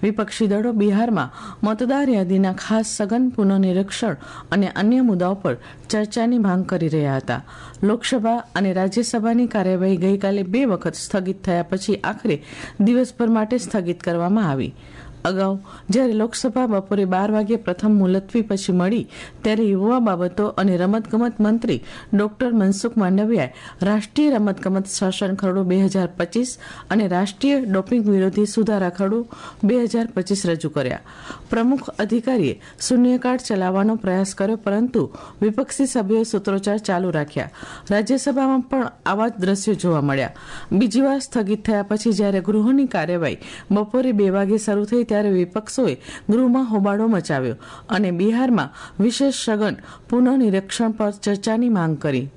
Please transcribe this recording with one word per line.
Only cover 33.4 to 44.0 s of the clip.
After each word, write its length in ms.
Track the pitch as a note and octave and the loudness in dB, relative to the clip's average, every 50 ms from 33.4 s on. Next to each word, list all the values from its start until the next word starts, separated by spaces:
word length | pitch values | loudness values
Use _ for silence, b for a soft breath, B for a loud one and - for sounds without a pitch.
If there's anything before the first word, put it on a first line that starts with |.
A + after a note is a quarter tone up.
| B3 - A3+ F#3+ F#3+ F#3 F#3 F#3+ G3 G#3+ A3 | -2 -2 -2 0 0 0 0 2 2 2 0
પ્રયાસ 360 | A3 - F#3+ F3+ F#3 F#3+ F#3+ - | 0 -2 0 0 0 0 -2 -2
કર્યો, 220 | - G3 G3 A3 G#3+ | -4 -2 -2 -2 -2
પરંતુ 460 | A3 G#3 G3 G#3 A3+ B3 B3+ A3+ D3+ - B B B B B B | -2 -2 0 0 0 0 0 0 -2 -2 B B B B B B
વિપક્ષી 440 | G3+ G#3+ G#3+ A3+ C#4 - - - C#4 | 0 0 0 0 -4 -4 -2 -2 -2
સભ્યોએ 380 | C4 - B3+ G#3+ F#3+ A3 A3+ A3+ | 0 0 -2 0 2 2 0 0
સૂત્રોચ્ચાર 540 | A3 - G3+ G3 - G3 G3 G3 G#3 G3+ G#3+ | 0 -2 -2 -2 0 -2 0 0 0 -2 -2
ચાલુ 340 | G#3+ - G3 F3 F#3 F#3 | -2 -2 -2 0 0 0
રાખ્યા. 400 | E3 D#3 D3 D3 - - - C#3 B B B B B B B B | -2 -2 -4 -4 -4 -6 -6 -6 B B B B B B B B
રાજ્યસભામાં 720 | G3+ G#3 A3 G3+ B3+ C4+ - C#4+ C#4 C4 C4+ C4 C4+ C4 | 0 0 2 2 0 0 0 0 0 0 2 2 2 0
પણ 280 | B3+ B3+ - C4+ B3 - - - - | 0 0 -2 -2 -2 -2 -6 -6 -4
આવા 220 | - F#3+ G3+ A3 A#3+ | -2 0 0 0 -2
જ 80 | A#3 G#3+ | -2 -2
દ્રશ્યો 360 | F3+ F#3 G3 G3 G3 A3 G#3 | -2 -2 0 0 0 -2 -2
જોવા 260 | - - F3+ E3 D#3 | 0 0 0 0 2
મળ્યા. 360 | C#3 C#3+ C#3 C3+ C3 E2+ - B B B B B B B | 2 0 0 0 -2 -4 -6 B B B B B B B
બીજી 300 | - F#3 A#3 A#3 F#3+ A#3+ | 0 2 2 2 2 2
વાર 180 | C4+ C#4 C4+ C#4 | 2 2 2 0
સ્થગિત 420 | C4 - - B3 A3 F#3+ G#3 G#3+ G#3 | -4 -4 -4 -2 0 0 -2 -2 0
થયા 180 | - A3 G#3 G3+ | 0 0 0 0
પછી 300 | G3+ G#3+ G#3+ G#3+ A#3 G#3+ | 0 -2 -2 0 0 2
જ્યારે 280 | F#3 G#3 G3+ G3 F#3+ | 2 2 2 2 0
ગૃહોની 460 | F3+ F#3+ G#3 G#3+ G#3 A#3 C4 C#4 C#4 B3+ | 0 0 0 2 4 4 4 4 2 2
કાર્યવાહી 500 | - F#3+ D#3+ D#3+ F3 F3 E3 C3+ F#2 - B B B B B B | 0 -2 -2 -2 -2 -2 0 -2 -4 -4 B B B B B B
બપોરે 400 | F#3+ G#3 G#3+ G#3+ - B3 | 0 0 0 0 0 0